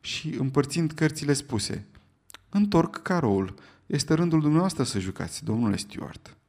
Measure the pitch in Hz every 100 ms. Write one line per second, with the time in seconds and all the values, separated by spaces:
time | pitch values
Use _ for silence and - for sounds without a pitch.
0 | - - 156 139 135 135 139 175 160 156
1 | 156 156 143 139 - 113 98 - - -
2 | _ _ _ - _ 202 208 175 160 -
3 | - 180 131 98 95 - - - _ 160
4 | - 160 175 160 151 156 185 - 127 101
5 | 92 - 87 - - 110 117 92 - -
6 | 71 - - -